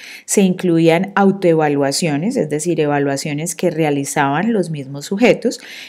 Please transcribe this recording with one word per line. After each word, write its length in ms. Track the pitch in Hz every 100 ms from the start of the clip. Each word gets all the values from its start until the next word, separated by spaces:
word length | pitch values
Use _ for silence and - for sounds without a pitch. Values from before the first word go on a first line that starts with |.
| - - -
se 160 | -
incluían 680 | 190 180 185 165 165 165 196
autoevaluaciones, 1200 | - 196 190 180 160 151 143 139 139 170 143 190 117
es 140 | 147
decir, 280 | 147 170 160
evaluaciones 760 | 147 143 143 139 160 147 170
que 160 | - 180
realizaban 840 | 156 156 143 139 156 139 143 220
los 160 | 220 165
mismos 380 | 151 135 139 -
sujetos 540 | 196 233 - 247 - - -